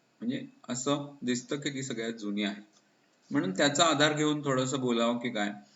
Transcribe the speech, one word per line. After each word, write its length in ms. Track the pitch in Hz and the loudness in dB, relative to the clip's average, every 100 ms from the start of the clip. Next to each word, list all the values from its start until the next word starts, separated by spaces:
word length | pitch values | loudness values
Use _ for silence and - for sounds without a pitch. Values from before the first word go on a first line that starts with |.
| _ - | _ -10
म्हणजे 240 | 113 - - - - | -4 -4 -6 -14 -8
असं 380 | 123 143 147 143 - | -4 0 -2 -4 -6
दिसतं 380 | 123 123 - 147 | -2 -2 -2 -4
की 100 | 151 | -4
ती 120 | 131 | -6
सगळ्यात 300 | 131 110 113 | -6 -6 -6
जुनी 300 | 113 104 101 | -6 -4 -2
आहे, 200 | 101 - - _ _ _ _ _ - | -2 -4 -14 _ _ _ _ _ -4
म्हणून 220 | 143 180 | -2 0
त्याचा 320 | 185 143 139 | 2 2 4
आधार 320 | 170 143 151 151 | 4 6 4 4
घेऊन 280 | 151 151 | 2 0
थोडंसं 360 | 143 131 131 139 | 0 0 2 0
बोलावं 380 | 127 117 117 120 | 0 2 2 0
की 120 | 123 | -2
काय 220 | 107 104 104 - | -2 -2 -4 -16